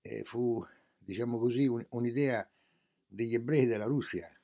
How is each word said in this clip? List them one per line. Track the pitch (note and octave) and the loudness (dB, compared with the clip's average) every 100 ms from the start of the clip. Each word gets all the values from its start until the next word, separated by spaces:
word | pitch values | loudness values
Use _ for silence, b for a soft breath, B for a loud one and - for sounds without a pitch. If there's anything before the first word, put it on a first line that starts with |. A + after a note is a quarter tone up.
eh, | - A2 | -8 -10
fu, | G#2+ A#2 A#2+ A2+ A2+ b b b | -8 -2 -2 -2 -6 b b b
diciamo | - F#2+ A#2+ A#2+ | -10 -6 -2 0
così, | A#2 A#2+ C#3 | 0 2 2
un, | A#2 A2 | 0 -4
un'idea | B2 A#2+ A#2+ C#3+ A#2 F#2+ _ _ _ _ _ _ | -2 -2 0 0 0 -4 _ _ _ _ _ _
degli | G2 A#2 | -4 0
ebrei | A#2 A#2+ D3+ B2+ | 0 2 4 6
della | G#2+ G#2+ | 4 0
Russia. | C#3+ - F#2 E2+ - | 0 -2 -6 -8 -18